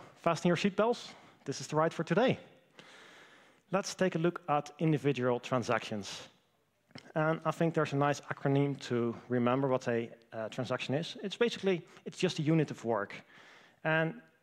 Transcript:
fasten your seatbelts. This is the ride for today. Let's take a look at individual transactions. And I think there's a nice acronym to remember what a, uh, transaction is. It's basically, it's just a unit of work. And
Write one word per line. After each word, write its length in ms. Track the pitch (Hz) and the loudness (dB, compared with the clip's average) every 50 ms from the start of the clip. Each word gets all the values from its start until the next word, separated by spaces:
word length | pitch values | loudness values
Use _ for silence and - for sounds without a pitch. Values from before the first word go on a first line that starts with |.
| - - - | -8 -18 -16
fasten 320 | - - 170 165 - - | -2 0 0 0 2 2
your 100 | 175 170 | 2 2
seatbelts. 520 | - - 202 185 - 214 233 233 - - - - - - - - _ - | 4 2 0 2 2 2 2 2 -2 -4 -18 -18 -20 -20 -20 -20 _ -10
This 180 | 147 131 - | -8 -8 -8
is 60 | 139 | -6
the 80 | - 151 | -2 0
ride 180 | 156 160 165 - | 2 2 2 0
for 100 | - 160 | -2 -2
today. 360 | - 170 196 254 247 120 - - - - _ _ _ _ - - - - - - - - - - - - - - _ _ _ _ - | 0 2 2 4 2 2 0 -6 -20 -20 _ _ _ _ -20 -20 -20 -20 -20 -20 -20 -20 -20 -20 -20 -20 -20 -20 _ _ _ _ -2
Let's 220 | 175 196 196 - - | -2 -2 -2 -2 0
take 220 | - 185 180 - | 0 0 2 2
a 40 | 165 | 2
look 220 | 160 175 175 - - | 0 0 0 -2 -2
at 240 | - 147 147 147 - - - | 0 0 0 0 -4 -6 0
individual 600 | 170 160 151 123 117 143 131 123 123 127 120 120 | 2 2 2 4 2 0 0 2 2 0 0 0
transactions. 880 | - - 131 123 107 120 117 110 - - 113 104 95 - - - - - _ _ _ _ _ _ _ _ _ _ _ _ - - - - - | -2 -2 -2 0 2 2 0 0 0 -4 -8 -8 -8 -10 -12 -14 -16 -18 _ _ _ _ _ _ _ _ _ _ _ _ -20 -20 -18 -8 -4
And 260 | 160 156 160 160 160 - | 0 0 0 0 0 -2
I 60 | 160 | -4
think 220 | - - 170 165 160 | 0 0 0 0 2
there's 200 | 160 151 - 143 | 0 0 0 2
a 40 | |
nice 240 | 139 143 143 143 - | 2 2 2 2 0
acronym 580 | - - - - - 139 139 139 143 143 135 135 - | -4 -10 -10 -2 0 2 4 4 4 2 0 -4 -4
to 280 | - 123 117 120 117 113 - - | -2 0 0 0 0 -2 -6 -6
remember 400 | - 123 123 120 120 123 139 139 | -2 0 2 4 4 4 2 2
what 200 | 135 127 127 - | 2 0 0 0
a, 220 | 127 117 117 117 110 - - - _ - | 0 -2 -2 -2 -4 -12 -20 -20 _ -10
uh, 160 | 110 110 107 | -8 -8 -8
transaction 460 | - - 120 - 127 - - - 131 | -6 -6 -4 -2 -2 -4 -2 -2 -2
is. 220 | 156 170 - - - | -2 -2 -4 -10 -8
It's 140 | - 190 - | -8 -8 -2
basically, 500 | - 240 233 - - 190 190 185 160 - - - - - | 0 0 0 0 -2 0 0 0 0 -2 -12 -20 -16 -14
it's 120 | - - | -14 -4
just 220 | - 185 180 - - | -2 -2 -2 0 0
a 20 | |
unit 300 | 147 151 165 160 147 - | 2 4 4 4 4 2
of 120 | 120 - - | -2 -6 -2
work. 280 | 117 113 101 101 - - - - _ - - - - - - - - _ _ - | -2 0 0 -2 -4 -8 -16 -18 _ -20 -20 -20 -20 -20 -20 -20 -20 _ _ -2
And 380 | 156 160 160 160 160 160 240 - _ _ _ | 0 2 2 2 0 -4 -8 -16 _ _ _